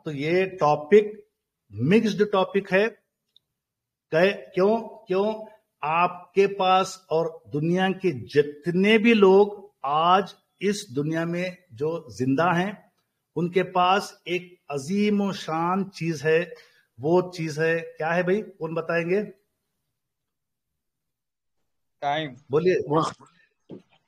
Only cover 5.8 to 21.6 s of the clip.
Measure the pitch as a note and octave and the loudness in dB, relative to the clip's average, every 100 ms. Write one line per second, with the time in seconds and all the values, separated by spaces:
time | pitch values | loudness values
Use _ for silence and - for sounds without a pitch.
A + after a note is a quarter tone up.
5.8 | D3 E3 F3+ F3+ - F#3+ G3 G3 F#3 F#3 | -2 0 0 -2 -4 0 0 2 2 2
6.8 | F#3 - - D#3+ E3 - - D3 D#3+ F3+ | 2 -6 -4 -2 -2 -6 -10 -4 -2 0
7.8 | F#3+ F#3 F3+ B2+ A#2+ C#3+ D3 - F3 F3 | 0 -2 -4 -4 0 0 0 -4 -4 0
8.8 | G3+ A3 A#3 A3+ F#3+ G3 G3+ - - _ | 4 4 4 6 8 8 4 0 -18 _
9.8 | C#3 D3+ E3+ F#3+ F#3+ - _ _ F#3+ G3+ | -2 2 4 4 2 -10 _ _ -4 -4
10.8 | - B2 D3+ D#3+ E3+ F3 F#3 F3+ _ G#2+ | -6 -6 -4 -4 -4 -4 -6 -10 _ -8
11.8 | D3 E3+ A#2+ G2 C3 C3+ F3 E3+ F#3+ G3 | -6 -6 -10 -4 0 2 2 0 -2 -8
12.8 | _ _ _ _ _ D#3 E3+ F#3 F3+ F3+ | _ _ _ _ _ -6 -2 -2 0 2
13.8 | F3+ G3 G3 - D#3+ F3+ F3+ - - C#3+ | 2 2 -2 -12 -8 -8 -8 -18 -12 -10
14.8 | C3 G3+ G#3 G3+ G3 - - D#3+ E3+ F#3+ | -4 0 0 0 -2 -6 -6 -4 -2 -2
15.8 | F#3+ - E3 D3+ D#3 D#3+ E3+ - - _ | -4 -6 -6 -2 0 0 0 -10 -20 _
16.8 | _ - C#3+ F3+ F3+ E3 D#3+ D3 D#3+ E3 | _ -8 0 0 0 -6 -8 -2 -2 -2
17.8 | D#3+ - D#3 E3+ F3+ G#3 G#3+ - D#3+ E3 | -6 -8 -2 0 0 -2 -4 -10 -8 -6
18.8 | D#3+ E3+ E3+ G3 G#3 - _ _ _ _ | -4 -2 -2 -2 -4 -12 _ _ _ _
19.8 | _ _ _ _ _ _ _ _ _ _ | _ _ _ _ _ _ _ _ _ _
20.8 | _ _ _ _ _ _ _ _ | _ _ _ _ _ _ _ _